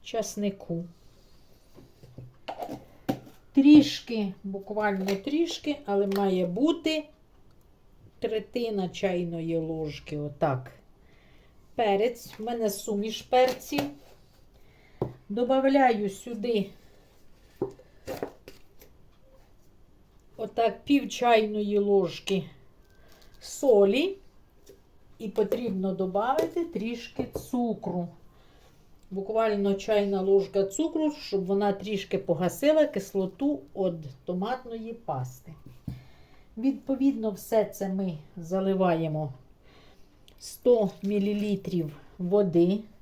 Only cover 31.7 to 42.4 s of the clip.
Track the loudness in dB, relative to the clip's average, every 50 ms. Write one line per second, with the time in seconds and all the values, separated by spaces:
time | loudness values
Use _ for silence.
31.7 | 0 -2 -4 -4 -4 -4 -4 -4 -4 -6 -2 -2 -2 0 0 -2 -2 0 2 4
32.7 | 6 6 4 2 0 -6 -8 -4 -4 -4 -4 -4 -4 -2 -2 -2 -2 -2 -8 -14
33.7 | -6 -2 -2 -2 -2 -4 -10 -14 -18 -16 -10 -6 -4 -4 -2 -4 -4 -6 -8 -12
34.7 | -12 -10 -10 -10 -12 -12 -8 -6 -4 -4 -4 -8 -10 -16 -20 -20 -20 -20 -20 -20
35.7 | -20 -14 -12 -12 -12 -12 -16 -20 -20 -20 -20 -20 -20 -20 -20 -20 -14 -2 0 0
36.7 | 0 0 -4 -6 -2 2 2 0 2 2 -2 -4 -4 -6 -8 0 2 2 2 2
37.7 | -2 -6 -6 -4 -2 -2 -2 -4 -4 -6 -12 -16 -16 -14 -10 -4 -2 -2 0 0
38.7 | 2 2 2 2 2 2 0 -2 -2 -4 -4 -6 -8 -12 -20 -20 -20 _ _ -20
39.7 | -20 -20 -20 -20 -20 _ -20 -20 _ -20 -20 -20 -20 -20 -18 -18 -18 -2 4 4
40.7 | 6 6 4 0 -2 -4 -4 -2 0 0 0 0 -2 -2 -2 -2 -2 -4 -4 -4
41.7 | -2 -2 -2 -4 -8 -14 -20 -20 -12 -8 -6 0 2 2